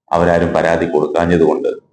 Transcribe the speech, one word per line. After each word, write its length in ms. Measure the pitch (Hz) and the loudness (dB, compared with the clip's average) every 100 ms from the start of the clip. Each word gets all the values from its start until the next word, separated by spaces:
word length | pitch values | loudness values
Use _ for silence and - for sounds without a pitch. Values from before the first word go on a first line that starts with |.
| _ | _
അവരാരും 420 | 82 87 85 85 | 0 2 2 0
പരാതി 300 | 78 80 82 | 0 0 0
കൊടുക്കാഞ്ഞതുകൊണ്ട് 840 | 85 76 76 80 85 87 78 71 69 - - | -2 -2 -2 -2 0 2 2 2 -4 -6 -12